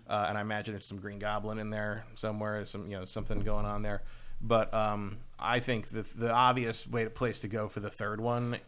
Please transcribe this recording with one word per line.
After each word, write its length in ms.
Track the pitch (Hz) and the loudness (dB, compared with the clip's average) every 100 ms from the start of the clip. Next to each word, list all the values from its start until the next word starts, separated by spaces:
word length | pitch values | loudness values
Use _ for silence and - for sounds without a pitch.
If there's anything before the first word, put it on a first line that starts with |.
| - | 0
uh, 180 | 104 98 | 0 2
and 80 | 104 | 0
I 40 | |
imagine 340 | 104 104 104 | -2 -2 -4
there's 120 | 101 - | -6 -8
some 100 | 101 | -8
Green 220 | 101 101 | -8 -4
Goblin 380 | 104 104 107 110 | -2 -2 -2 -4
in 120 | 107 | -2
there 360 | 107 107 107 - | -2 -2 -4 -8
somewhere, 520 | - 110 104 107 107 98 | -4 -2 0 0 -2 -4
some, 220 | 98 95 | -6 -6
you 60 | 98 | -6
know, 60 | |
something 340 | 92 113 - 107 | -6 -4 0 2
going 260 | 107 104 104 | 4 4 4
on 160 | 104 | 2
there. 200 | 104 101 - - - - | 0 0 -4 -6 -6 -2
But, 340 | 107 113 104 | 4 4 4
um, 440 | 110 107 104 101 98 - - | 2 2 2 -2 -6 -10 -4
I 200 | 92 123 | 0 2
think 280 | 127 113 - | 2 0 -2
the, 140 | 110 | -6
the 280 | 101 - 117 | -6 -2 2
obvious 560 | 117 127 127 117 110 - | 6 6 6 2 -2 -2
way, 220 | 120 110 | 0 0
place 320 | - 123 - | 0 0 0
to 80 | 104 | -2
go 180 | 110 107 | -2 -2
for 120 | - | -4
the 80 | 101 | -6
third 320 | - 104 107 | -4 -4 0
one 380 | 117 120 120 120 | 0 2 0 -2